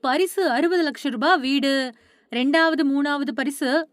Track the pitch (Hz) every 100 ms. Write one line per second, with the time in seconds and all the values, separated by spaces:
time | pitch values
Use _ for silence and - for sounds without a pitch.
0 | - 269 370 - 359 247 330 359 320 -
1 | 294 254 311 359 262 277 277 269 262 226
2 | _ _ _ 233 262 311 330 320 294 277
3 | 285 285 277 247 277 285 269 285 320